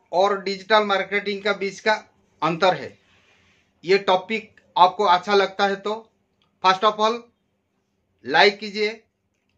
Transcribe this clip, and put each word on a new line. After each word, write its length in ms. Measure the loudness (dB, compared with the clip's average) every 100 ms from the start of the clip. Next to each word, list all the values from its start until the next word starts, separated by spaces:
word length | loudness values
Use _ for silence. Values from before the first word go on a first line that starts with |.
| _
और 280 | 0 2 0
डिजिटल 420 | -6 -10 0 2 2
मार्केटिंग 560 | -2 -2 -6 -6 -6
का 100 | -4
बीच 260 | -4 -6 -4
का 120 | -4 -4 -6 _ _ _
अंतर 320 | -4 0 0
है। 220 | 0 -6 -18 _ _ _ _ _ _ _ _
ये 140 | 0 0
टॉपिक 600 | 2 -2 -2 -8 -10 _ _ 2
आपको 280 | 4 4 2
अच्छा 280 | 2 2
लगता 320 | 0 0 0 -2
है 100 | -2
तो 160 | -6 -8 -12 _ _ _ _ _
first 200 | 0 2
of 160 | 0 0
all 180 | -2 -2 -10 _ _ _ _ _ _ _ _ _
like 340 | -2 2 2 2
कीजिए, 440 | -8 -6 -6 -6 _ _ _ _ _